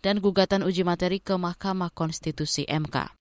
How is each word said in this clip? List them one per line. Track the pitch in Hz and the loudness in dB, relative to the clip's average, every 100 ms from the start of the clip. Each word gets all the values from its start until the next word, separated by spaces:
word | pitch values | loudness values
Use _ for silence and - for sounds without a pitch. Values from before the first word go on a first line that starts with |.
dan | 190 208 | 0 2
gugatan | 202 185 185 196 165 | 2 4 4 4 2
uji | 180 | 0
materi | 180 175 180 190 | 0 2 0 -2
ke | - 190 | -2 0
Mahkamah | 175 175 196 185 175 | 0 -4 -4 -2 -4
Konstitusi, | - 160 160 - 151 151 - - | -2 -4 -2 -6 -4 -2 -2 0
M | 156 151 | -2 -2
K. | 135 - - | -4 -4 -10